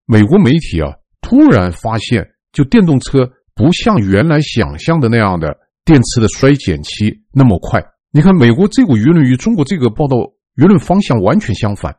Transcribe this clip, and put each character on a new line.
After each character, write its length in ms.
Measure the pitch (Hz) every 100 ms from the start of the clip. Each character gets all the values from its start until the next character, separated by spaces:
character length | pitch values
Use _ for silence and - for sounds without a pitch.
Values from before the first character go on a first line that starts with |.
美 180 | - 110
国 120 | 104 196
媒 120 | 120 135
体 240 | - 82
啊， 100 | 73 - _ _
突 160 | - 262 302
然 240 | 120 90
发 240 | 87 113 110
现， 280 | - 117 80 _ _
就 100 | -
电 200 | 135 240
动 160 | 175 131
车 300 | - 135 127 _ _
不 180 | - 127
像 240 | 180 233 190
原 300 | 98 95 160
来 120 | 151
想 360 | 147 123 76 73
象 220 | - 165
的 80 | 117
那 80 | 117
样 240 | 104 87
的 160 | 78 - _ _
电 140 | - 147
池 180 | 117 123
的 80 | 107
衰 240 | - 135 143
减 260 | - 76
期 400 | 76 - 107 - _
那 100 | 135
么 160 | 131 90
快。 220 | - 95 - _ _
你 80 | 143
看 140 | 185 185
美 160 | 117
国 160 | 117 208
这 160 | -
股 120 | 226 110
舆 60 | 120
论 140 | 170
与 100 | 127 127
中 180 | 214
国 100 | 226
这 140 | 143 185
个 100 | 120
报 180 | 104 143
道 100 | 123 - _ _ -
舆 100 | 170
论 120 | 190
方 220 | - 190
向 180 | - 120
完 180 | 95 190
全 140 | -
相 200 | 92 107
反。 220 | 101 87